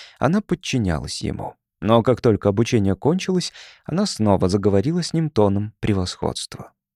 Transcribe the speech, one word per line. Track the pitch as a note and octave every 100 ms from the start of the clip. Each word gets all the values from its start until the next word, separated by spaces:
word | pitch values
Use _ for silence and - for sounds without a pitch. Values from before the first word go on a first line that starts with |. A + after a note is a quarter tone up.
| - _
она | C3 G3+
подчинялась | - E3+ - C3 G2 D2+ C#2+ -
ему. | - - - - _ _
Но | G2+ A#2
как | A2+ A#2+
только | B2 G2+ G#2
обучение | G2+ A#2 A#2+ G2
кончилось, | F#2 C#3 F#3 - F#3 - - - -
она | - E3+ G3+
снова | - G#2+ F#2 F#2+
заговорила | G2+ G2 G2 A#2 F3
с | D#3+
ним | D#3+ D#3
тоном | - G2+ G2 G#2+ -
превосходства. | G#2+ G2 F2+ - - - - - - _ _